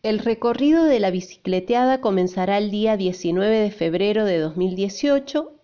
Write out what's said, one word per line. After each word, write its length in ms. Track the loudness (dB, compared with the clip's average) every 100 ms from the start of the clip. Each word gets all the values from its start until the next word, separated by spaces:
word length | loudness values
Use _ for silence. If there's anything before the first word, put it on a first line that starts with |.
El 180 | -2 -2
recorrido 640 | -2 -2 -2 2 2 4
de 160 | 4 2
la 100 | 2
bicicleteada 880 | -2 -6 -10 -2 -2 0 2 2 2
comenzará 580 | 0 0 0 -2 -2 0
el 120 | -2
día 260 | 0 0 0
diecinueve 600 | -2 -2 -2 0 2 2
de 120 | 0
febrero 540 | -2 -2 0 0 0
de 140 | 0 0
dos 180 | -2 -2
mil 200 | -2 -2
dieciocho 800 | -6 -2 0 0 0 -6 -6 -16